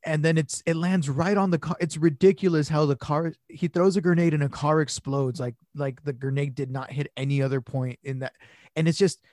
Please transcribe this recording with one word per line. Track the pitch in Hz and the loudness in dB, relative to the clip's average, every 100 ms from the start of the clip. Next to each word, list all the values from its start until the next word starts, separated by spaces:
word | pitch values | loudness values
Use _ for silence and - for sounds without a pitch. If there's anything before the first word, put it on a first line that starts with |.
| - | -2
And | 156 | 0
then | 156 160 | 2 2
it's, | 147 - - | 0 -4 -4
it | 165 | -2
lands | 175 185 147 | 0 0 0
right | 135 170 202 | 0 0 2
on | 190 | 2
the | 170 | 0
car. | 165 175 | -2 -4
It's | 170 160 | -4 0
ridiculous | 165 143 190 196 190 160 147 | 0 4 4 4 2 2 2
how | 151 151 | 2 2
the | 139 | 0
car, | - 147 165 151 _ | -2 -2 -2 -8 _
he | - 170 | -6 -4
throws | 175 185 190 | 2 2 4
a | |
grenade | 175 170 170 | 2 4 4
and | 156 | 2
a | 143 | -2
car | - 147 156 | -2 0 2
explodes. | 147 - - 139 135 123 | 2 -4 -4 -2 -2 -2
Like, | 123 117 _ - | -6 -8 _ -6
like | 143 127 | -6 -6
the | 147 | -8
grenade | 123 135 135 143 127 | -6 -4 -2 -4 -4
did | 135 | -6
not | 131 131 | -6 -8
hit | 139 147 - | -6 -8 -6
any | 139 143 | -2 0
other | 135 135 | 0 -2
point | 120 135 127 123 | -4 -6 -6 -8
in | 143 131 | -10 -8
that. | 131 _ - - - - | -8 _ -20 -20 -12 -2
And | 165 | 0
it's | 165 | 2
just, | 196 - _ | 0 0 _